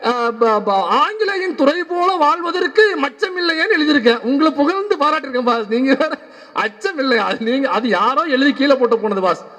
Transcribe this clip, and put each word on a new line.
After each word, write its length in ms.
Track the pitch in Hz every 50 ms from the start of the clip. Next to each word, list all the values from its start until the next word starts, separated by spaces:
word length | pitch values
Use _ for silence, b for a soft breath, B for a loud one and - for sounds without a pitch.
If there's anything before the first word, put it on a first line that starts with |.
| -
ஆ, 60 | 214 247 247 240 233
ப-, 300 | 226 220 233 226 220 208 202
ப-, 200 | 208 196 196 185 170 202
ஆங்கிலேயன் 600 | 254 294 339 427 440 440 392 392 381 370 370 302
துறை 220 | 214 285 277 311 359 349
போல 260 | 339 349 349 349 370 381
வாழ்வதற்கு 680 | 370 302 294 311 349 339 339 339 359 359 339 - - 440 415 381 302
மச்சமில்லையேன்னு 760 | 277 285 - - - 381 370 359 349 339 330 320 330 403 427 330
எழுதியிருக்கேன். 440 | 302 302 302 240 214 233 233 233
உங்களை 300 | - 226 269 277 302 320
புகழ்ந்து 440 | 294 277 285 294 370 392 392 415 403
பாராட்டிருக்கேன் 540 | 302 285 302 302 311 - 294 254 247 254 240
பாஸ், 180 | 233 233 220 196
நீங்க 220 | 220 240 262 269 269
வேற 200 | 269 302 311 294 - - - B B B B B
அச்சமில்லை, 640 | - 196 220 208 - - 392 381 294 262 269 254 226
அது 200 | 202 185 190 -
நீங்க, 280 | 226 220 247 277 269 254
அது 180 | - 269 247 247
யாரோ 340 | 196 175 196 233 269 277
எழுதி 300 | 330 330 269 254 269 285 277
கீழே 220 | - 269 285 277
போட்டு 220 | 254 247 226 233 220
போனது 220 | 202 214 202 196
பாஸ் 220 | 185 185 165 - - - -